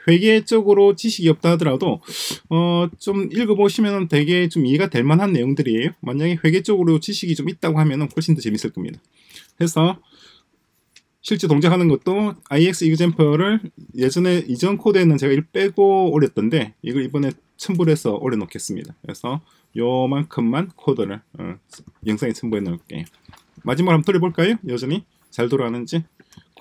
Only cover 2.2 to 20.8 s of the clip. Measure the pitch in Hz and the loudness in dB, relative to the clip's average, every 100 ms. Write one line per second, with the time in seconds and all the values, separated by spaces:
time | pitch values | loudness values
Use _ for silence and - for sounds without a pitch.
2.2 | - - - 165 175 175 175 - - 196 | -10 -10 -4 0 0 0 -2 -6 -6 -4
3.2 | 190 214 220 202 208 202 214 202 170 151 | -2 -2 0 2 2 2 0 0 0 0
4.2 | 147 180 175 170 127 143 190 120 135 165 | 2 2 0 0 0 2 0 0 2 2
5.2 | 202 147 127 139 127 110 156 - 127 139 | 2 0 0 -2 0 0 -2 -6 -8 -2
6.2 | 160 165 160 185 202 202 170 156 - - | -2 0 2 2 0 0 2 0 -2 -6
7.2 | 175 151 151 165 170 156 156 135 147 - | -4 -4 -4 -4 -2 2 0 0 -4 -4
8.2 | 160 156 113 104 113 - 90 - _ _ | 0 0 0 -4 -6 -8 -12 -12 _ _
9.2 | _ - _ - 170 160 170 180 _ _ | _ -20 _ -4 -2 2 0 0 _ _
10.2 | - _ _ _ _ _ _ - _ _ | -20 _ _ _ _ _ _ -20 _ _
11.2 | - 208 175 147 165 180 170 135 180 196 | -6 -2 2 2 4 4 4 2 0 -2
12.2 | 208 175 - 143 175 175 160 156 175 160 | -2 -6 -4 2 2 2 0 2 0 2
13.2 | 151 151 196 220 190 - - 117 127 175 | 2 2 0 -2 -4 -18 -14 -2 -2 0
14.2 | 180 180 - 123 185 202 214 196 170 143 | 0 0 -2 -2 -2 0 2 4 4 4
15.2 | 135 139 156 190 196 202 196 190 180 147 | 2 0 -2 -2 -2 2 4 4 2 2
16.2 | 139 - 107 131 107 - - 131 127 143 | 0 0 0 0 -4 -8 -6 -4 -4 -2
17.2 | 139 - _ - - 180 165 151 117 101 | -4 -6 _ -16 -6 0 0 0 -2 -4
18.2 | 131 113 92 - - 92 - - - - | -4 -4 -6 -12 -10 -10 -12 -18 -16 -12
19.2 | 123 147 _ _ _ 110 120 127 127 139 | -8 -8 _ _ _ -4 -2 0 0 -2
20.2 | 156 - 117 139 185 - | -4 -2 -2 -2 -6 -6